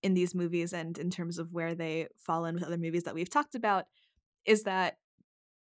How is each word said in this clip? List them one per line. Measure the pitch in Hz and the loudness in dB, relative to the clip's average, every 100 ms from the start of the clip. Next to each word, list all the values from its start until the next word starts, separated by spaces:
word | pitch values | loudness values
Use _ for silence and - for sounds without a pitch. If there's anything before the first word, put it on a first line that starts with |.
in | 196 | 4
these | 185 180 | 4 4
movies | 180 175 175 170 | 2 0 0 0
and | 175 160 165 | -4 -6 -2
in | 170 | -2
terms | 185 170 170 | -2 -4 -4
of | 165 | -6
where | 170 165 | -2 -2
they | 170 165 160 156 - | -2 -2 -2 -4 -8
fall | - 165 | -2 -2
in | 170 | 0
with | 170 | -2
other | 170 170 | -2 -2
movies | 165 165 | 0 -2
that | 165 | -2
we've | 160 180 | -4 0
talked | 294 294 | 0 -2
about | - 226 196 - _ _ _ _ _ | -2 2 0 -2 _ _ _ _ _
is | - 214 | 4 4
that | 214 190 180 - _ _ _ _ _ _ | 4 0 0 -2 _ _ _ _ _ _